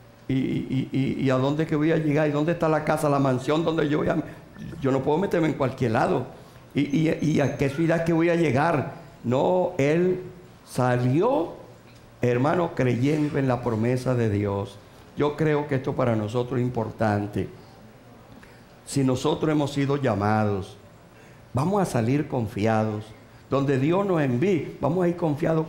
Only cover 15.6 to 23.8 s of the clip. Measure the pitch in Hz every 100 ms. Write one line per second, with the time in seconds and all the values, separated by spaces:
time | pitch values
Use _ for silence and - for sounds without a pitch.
15.6 | 147 135 131 139 123 110 104 120 123 131
16.6 | 123 123 110 - 110 104 104 95 92 -
17.6 | - - - - - - - - - -
18.6 | - - - 139 131 131 - 165 156 151
19.6 | 143 143 135 139 131 101 104 110 107 98
20.6 | 92 - - - - - - - - 123
21.6 | 156 202 180 127 113 139 147 131 107 101
22.6 | 110 110 110 107 110 - - - - 131
23.6 | 139 135